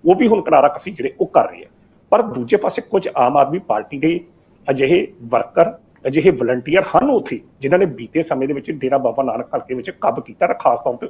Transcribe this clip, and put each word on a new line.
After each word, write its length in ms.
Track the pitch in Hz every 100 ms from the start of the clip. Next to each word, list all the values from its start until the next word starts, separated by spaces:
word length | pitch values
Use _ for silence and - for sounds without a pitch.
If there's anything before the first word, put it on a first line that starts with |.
ਉਹ 100 | 160
ਵੀ 140 | 185 233
ਹੁਣ 140 | 208
ਕਿਨਾਰਾ 260 | - 147 143
ਕੱਸੀ 220 | - -
ਜਿਹੜੇ 240 | - 131 -
ਉਹ 60 | 175
ਕਰ 240 | 151 -
ਰਹੇ 120 | 87
ਆ। 40 | - _ _ _ _
ਪਰ 120 | 208
ਦੂਜੇ 340 | 220 131 120 202
ਪਾਸੇ 260 | - -
ਕੁਝ 260 | - 202 180 143
ਆਮ 200 | 127 143
ਆਦਮੀ 220 | 139 170
ਪਾਰਟੀ 400 | - 107 107 139
ਦੇ 220 | 156 170 - _ _ _ -
ਅਜਿਹੇ 360 | 135 135 175 - -
ਵਰਕਰ, 500 | 117 120 - - 175 - _ _ 131
ਅਜਿਹੇ 240 | 143 170
ਵਲੰਟੀਅਰ 520 | 135 120 127 127 175
ਹਨ 280 | 190 - 277
ਉੱਥੇ 300 | 240 - 120 - _
ਜਿਨ੍ਹਾਂ 180 | 135 180
ਨੇ 80 | 190
ਬੀਤੇ 360 | 127 113 156
ਸਮੇਂ 260 | 160 135 135
ਦੇ 60 |
ਵਿੱਚ 160 | 139 -
ਡੇਰਾ 280 | 156 131 135
ਬਾਬਾ 240 | 127 113
ਨਾਨਕ 240 | 131 120 120
ਹਲਕੇ 200 | 123 -
ਵਿੱਚ 160 | 127 123
ਕੰਮ 300 | - 208 -
ਕੀਤਾ, 260 | - 107 175
ਤੇ 80 | -
ਖਾਸ 220 | 143 120
ਤੌਰ 160 | 135 123
ਤੇ 120 | -